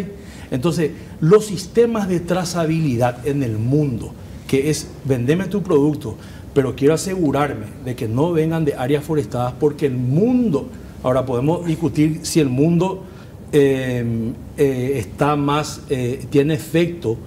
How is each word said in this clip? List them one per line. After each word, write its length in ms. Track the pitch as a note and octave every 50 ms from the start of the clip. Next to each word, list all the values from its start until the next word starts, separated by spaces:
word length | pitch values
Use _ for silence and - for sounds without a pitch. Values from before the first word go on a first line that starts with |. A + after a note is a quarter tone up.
| F#3+ - - - - - - - - -
Entonces, 400 | - B2+ B2 E3+ D3 E3+ D#3+ C#3 - - - - - -
los 240 | D#3+ D#3 G3+ G#3+ G#3
sistemas 640 | - F#3 - - - - A3+ A#3+ A#3 A3+ G#3+ G3 F#3
de 100 | F#3 E3
trazabilidad 1080 | E3+ - F3 F#3 F3 - - F3 E3 D#3 D#3+ E3 D#3+ C#3 A#2+ A2+ B2 B2 B2 - -
en 180 | D3 C#3 C#3+ C3+
el 140 | A2+ A2
mundo, 540 | G#2+ A2+ B2 C#3 D3+ D3+ C#3 A#2 G2 - - - - - - - - -
que 220 | - C3+ C3+ C3+ D#3
es, 180 | D3 - - - - - -
"Vendeme 420 | C3 C3+ A#2+ A#2+ C3 D#3+ F#3 G3
tu 160 | E3+ G3 G3+ D#3+
producto, 520 | F3+ E3 C#3+ C#3+ D#3 D3 - - A2+ G2 - - - - - - - -
pero 220 | C#3 C3 B2 G2+
quiero 180 | - C3+ C#3+ D#3+
asegurarme 720 | D#3+ - F#3+ F#3 F#3+ E3+ C#3 C3+ C#3 D3 C3+ A#2 A2 G#2 - - - -
de 120 | B2+ A#2+
que 140 | - B2 G#2+
no 240 | A2 B2+ D3+ F3+ F3
vengan 320 | D#3 D#3 D#3+ E3 E3 D#3+
de 100 | C#3+ -
áreas 280 | - B2+ B2+ D3 C#3+ -
forestadas", 480 | - D#3+ D3 B2 - - A#2+ B2 B2 B2+
porque 280 | - D#3 D3 C#3+ - D#3+
el 100 | C3+ B2+
mundo, 720 | B2+ B2 B2 C3+ E3 G#3+ B3 B3+ B3 A#3+ G#3+ D3 - - - - - - - - -
ahora 240 | - C3 B2+ C3 B2+
podemos 400 | B2+ B2 A#2+ C3 D3+ F3 E3+ E3+
discutir 540 | E3+ D#3 - E3 C3 - D3+ D3+ D#3+ D#3 E3 -
si 180 | - - E3
el 80 | D3 C3
mundo, 540 | B2 C3+ D3 E3 E3+ E3 F3+ F#3+ F#3+ - - - - - - - - - - - -
eh, 800 | D3 C#3 C3+ C3+ C3 C3 B2+ B2 B2 A#2 A#2 A2+ A2+ A2+ A2+ - - - - -
eh, 360 | - C#3+ C#3 C3 B2+ B2 C3+ C#3
está 400 | B2 G2 - - - D3 D3 D3+
más, 420 | D3 C#3+ C#3+ C#3+ D3+ D3+ - - - - -
eh, 360 | C#3+ B2+ B2 A#2+ - - - A#2
tiene 260 | - C#3 C#3 D#3 D#3
efecto, 600 | C3+ - - - E3 F3 E3+ F3 - - A2 A2+ B2 -